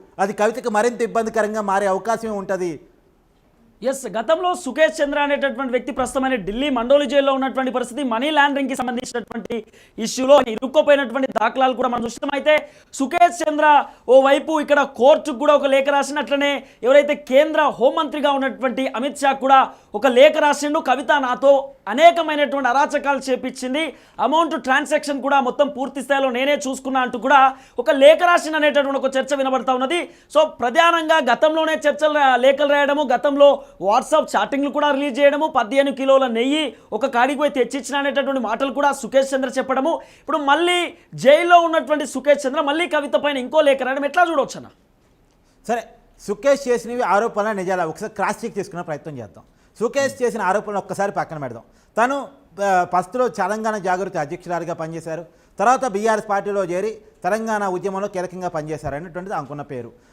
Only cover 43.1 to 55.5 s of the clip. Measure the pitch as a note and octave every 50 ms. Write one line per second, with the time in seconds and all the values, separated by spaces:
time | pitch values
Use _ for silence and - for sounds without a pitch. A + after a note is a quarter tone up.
43.1 | C4 C#4 C4+ D4 C#4+ C4 B3 A#3 B3+ D#4 D4+ C#4 C4+ C4+ B3+ C4 C4+ C#4 C#4+ C#4+
44.1 | C#4+ F4+ F4 E4 E4 C#4 A#3+ - - E3 A#2+ F#2+ _ _ _ _ _ _ _ _
45.1 | _ _ _ _ _ _ _ _ _ _ - - A#3 A#3 - - - _ _ _
46.1 | _ _ - - G3+ G3+ - C#4 C#4 C#4 C#4 B3+ A#3+ A#3 A#3 A3 A#3+ B3 A#3+ F3+
47.1 | F#3+ G3+ A#3 A3+ A#3 G#3+ G3+ A3 G#3+ G3 F3+ F3+ F#3+ F3+ F3 D#3+ D#3 - G3+ A3
48.1 | G#3+ - F#3 F3+ G#3 - - A3 D#3+ G3+ - G3+ - E3+ F3 E3 D3+ C#3+ - E3
49.1 | D3 B2 A2 G2 - - - _ _ _ _ _ _ - G#3 A#3+ A#3+ C#4 C#4 C4
50.1 | C4+ - B3 A#3 F#3+ A3+ G3 F3+ F#3+ G#3+ G3+ G#3 G#3 F#3+ - - F3+ F#3 G3 G3+
51.1 | - F3 D3+ - D#3+ D3+ C#3+ B2 A2+ A2+ - _ _ _ _ _ - G#3+ A3+ B3+
52.1 | C#4+ C#4+ B3 F#3 - _ _ _ - G3 G3+ G3 F#3+ F3+ F3+ F3+ F#3 F3+ F3+ F#3
53.1 | - B3+ B3+ A#3 A#3+ G#3 F#3+ F#3 G#3 A3 A3 A3 G#3+ G#3 E3+ F#3 F3+ F#3 G3 F#3
54.1 | F#3 E3 D3+ C#3 E3+ F3 - F3 F3 E3+ E3+ D#3 E3+ D3+ D#3+ D#3+ E3 E3 D#3+ E3+
55.1 | D#3+ E3 E3 - _ _ _ _